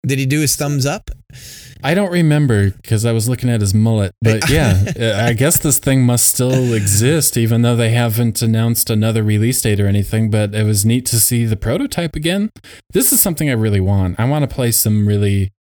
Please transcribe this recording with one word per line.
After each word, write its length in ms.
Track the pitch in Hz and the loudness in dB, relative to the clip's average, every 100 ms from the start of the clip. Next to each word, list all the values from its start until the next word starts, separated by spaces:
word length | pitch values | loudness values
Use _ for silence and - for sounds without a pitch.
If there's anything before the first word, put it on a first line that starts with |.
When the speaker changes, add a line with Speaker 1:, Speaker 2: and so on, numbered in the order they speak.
| 127 | -2
Speaker 1:
did 120 | 135 | -2
he 60 | 131 | 0
do 140 | 151 | 0
his 160 | 147 - | 0 -2
thumbs 280 | 143 143 135 | -4 -2 -2
up? 240 | 196 - - _ - - - - - | -4 -10 -16 _ -20 -20 -20 -20 -10
Speaker 2:
I 120 | - | -2
don't 160 | 175 196 | -2 0
remember 600 | 175 160 147 143 107 98 - | 2 2 2 2 2 0 -2
'cause 220 | - 110 117 | -4 -2 0
I 60 | |
was 140 | 113 110 | 0 -2
looking 220 | 123 123 | -2 -2
at 140 | 117 | 0
his 100 | 101 | 0
mullet, 400 | 104 113 110 98 _ | 2 2 2 -2 _
but 300 | 110 110 156 | 0 2 2
Speaker 1:
<laughs> 0 | |
Speaker 2:
yeah, 340 | 151 127 95 98 - | 2 2 2 0 -2
uh, 220 | 113 101 | -2 0
I 80 | 117 | -2
guess 260 | 113 139 - | 0 0 0
this 200 | 160 - | 0 -2
thing 240 | - 135 | 0 2
must 240 | 123 120 - | 2 2 0
still 480 | - 127 131 123 | 0 0 0 0
exist, 640 | 113 101 98 120 160 - 120 | 0 2 2 2 2 0 0
even 240 | 113 117 | 0 2
though 140 | 117 120 | 2 2
they 140 | 113 | 2
haven't 520 | 120 120 107 120 101 | 0 0 0 -2 0
announced 480 | 113 113 117 117 - | 0 0 0 -2 -2
another 320 | 110 110 113 | 0 0 0
release 400 | 107 104 113 127 | 0 2 0 0
date 180 | 117 101 | 0 0
or 60 | 101 | 2
anything, 420 | 101 95 110 110 | 0 0 -2 0
but 260 | 107 104 | 0 0
it 100 | 104 | 0
was 200 | 107 104 | 0 2
neat 220 | 107 123 123 | 2 0 0
to 140 | 117 | -2
see 260 | - 120 117 | 0 0 -2
the 100 | 110 | -2
prototype 600 | 110 151 285 - 165 151 | -2 -4 -4 -4 -6 -4
again. 340 | 160 196 214 - - - _ | -2 -2 -4 -8 -20 -20 _
This 200 | 180 262 | -2 -2
is 100 | 262 | -2
something 260 | 202 156 151 | -2 -2 -2
I 60 | |
really 260 | 120 110 101 | 0 2 2
want. 380 | 92 101 92 - | 2 0 0 -2
I 60 | 120 | -2
wanna 180 | 151 143 | 0 -2
play 240 | - 120 | -2 -2
some 340 | 117 110 107 104 | 0 0 2 2
really 460 | 104 101 98 95 _ | 2 2 0 -2 _